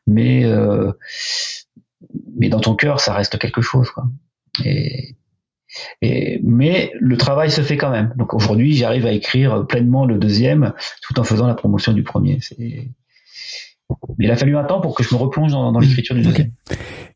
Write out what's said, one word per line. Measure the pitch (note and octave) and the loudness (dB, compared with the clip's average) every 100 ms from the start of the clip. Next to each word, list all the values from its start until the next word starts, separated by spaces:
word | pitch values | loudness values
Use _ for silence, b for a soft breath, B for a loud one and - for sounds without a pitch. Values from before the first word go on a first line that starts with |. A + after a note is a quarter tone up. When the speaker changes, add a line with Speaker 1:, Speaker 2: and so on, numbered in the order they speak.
| - | 0
Speaker 1:
mais, | G#2+ A#2+ B2+ A#2 | 2 4 4 2
euh, | G#2+ G#2 G#2+ G2+ - B B B B B B - _ _ _ - - - A2+ | 2 2 0 -2 -4 B B B B B B -18 _ _ _ -16 -16 -6 -2
mais | G#2 | 0
dans | A2 | 2
ton | A2 G#2 | 0 0
cœur, | D3 C#3 | 0 0
ça | - | -2
reste | G2 G2+ A2+ | -2 -2 -4
quelque | - - | -4 -2
chose, | A#2 C3 B2 | 0 0 0
quoi. | - B2+ C3+ _ _ _ - C3 | -2 -6 -6 _ _ _ -6 -2
Et, | - - - - - _ _ _ _ _ B B - | -2 -2 -6 -12 -18 _ _ _ _ _ B B -4
et, | A#2+ B2 - - | -2 0 -2 -2
mais | - A#2 D#3 F#3 - - | 2 4 4 2 -2 -2
le | B2+ A#2+ | 0 2
travail | C#3 C#3 D#3 | 2 2 2
se | D#3 | 0
fait | C3+ D3 | 0 0
quand | C#3+ | 0
même. | A2+ A2+ B2 | 0 -2 -2
Donc | - | -2
aujourd'hui, | A2+ G#2+ G#2+ C#3+ | 0 2 4 4
j'arrive | C#3+ A#2 B2 A#2 | 4 2 0 0
à | |
écrire | G#2 - B2+ C3+ G#2 - | -2 0 2 2 0 -2
pleinement | B2 A#2+ C3 B2+ | 0 2 4 2
le | G#2 | 2
deuxième, | G#2+ G#2 C3 D3+ B2+ B B B | 2 2 4 4 2 B B B
tout | - B2 | -6 -2
en | |
faisant | A#2 A2 B2 | 0 2 2
la | A#2 | 0
promotion | G#2 G2+ - | 0 0 2
du | G#2 | 0
premier. | - - G2 C#3 | 0 0 0 0
C'est, | - - A#2 A#2 B2+ - _ B B B B B B _ - - - - | -4 -10 -10 -10 -12 -16 _ B B B B B B _ -12 -12 -8 -2
mais | A2 | 0
il | |
a | A#2+ | 2
fallu | C#3 D3 | 2 2
un | |
temps | C#3+ F#3 | 0 -2
pour | E3 - | -2 -2
que | |
je | A#2 B2 | 0 0
me | |
replonge | D3 D3+ D#3 | 0 0 0
dans, | C#3 A#2+ | 0 0
dans | A#2 | 4
l'écriture | C#3 B2+ - B2 | 4 2 0 0
du | |
Speaker 2:
Ok. | E3+ | 2
Speaker 1:
deuxième. | - B2 - - B B B B | 2 0 -6 -10 B B B B